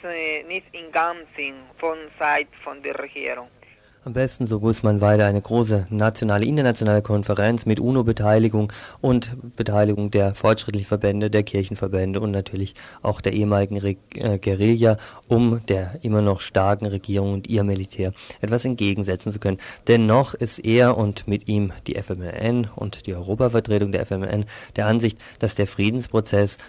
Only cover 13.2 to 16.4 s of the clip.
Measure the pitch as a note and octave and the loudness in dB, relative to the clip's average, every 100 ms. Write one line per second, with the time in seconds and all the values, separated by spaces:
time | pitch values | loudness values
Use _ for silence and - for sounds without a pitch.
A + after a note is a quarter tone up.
13.2 | G2 G#2+ G#2 G2+ G2+ G2+ G2+ F#2+ _ - | -2 0 2 2 0 -2 -4 -6 _ -6
14.2 | A2+ G2 G2+ F#2+ G#2+ A#2 A2+ G#2+ - - | -2 -2 0 2 4 6 4 2 -4 -14
15.2 | - A#2+ A#2+ A#2 A2 F#2+ F#2 B2+ A#2 G#2+ | 0 2 4 2 0 -2 -2 -6 0 2
16.2 | G2+ F#2+ | 2 0